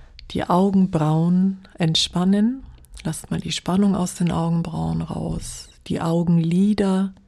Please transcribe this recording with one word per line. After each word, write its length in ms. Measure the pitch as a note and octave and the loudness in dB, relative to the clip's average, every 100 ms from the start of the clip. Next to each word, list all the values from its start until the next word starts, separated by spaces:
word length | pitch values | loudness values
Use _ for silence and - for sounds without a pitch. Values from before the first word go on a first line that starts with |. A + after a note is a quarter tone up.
| - - - | -20 -20 -10
die 120 | - | -6
Augenbrauen 1120 | - F3 G3 F#3+ F#3+ F3 D#3 D#3+ E3+ F3+ F#3+ F#3+ - - | 0 2 4 4 2 2 2 2 4 4 2 0 -10 -4
entspannen. 840 | E3 D#3+ - F3 F#3 G3+ A3 C4+ - - - - | 0 0 0 0 2 4 2 0 -10 -20 -20 -10
Lasst 260 | - - - | -8 -8 -6
mal 100 | E3+ | -6
die 120 | E3+ | -6
Spannung 420 | - - F#3 G3+ | -8 -2 2 2
aus 200 | F3+ F3 | 2 -2
den 180 | - E3+ | -2 -2
Augenbrauen 680 | E3 E3 E3 E3+ D#3+ E3 E3 | 0 0 0 -2 -4 -4 -4
raus. 680 | E3 E3 E3 E3 - - - - - | -4 -6 -6 -6 -8 -14 -18 -16 -8
Die 140 | - | -4
Augenlider 1120 | E3 E3+ E3+ E3+ E3 F3 G3+ G#3 G3 F#3+ F#3+ - | -2 0 2 2 2 2 2 2 2 2 0 -6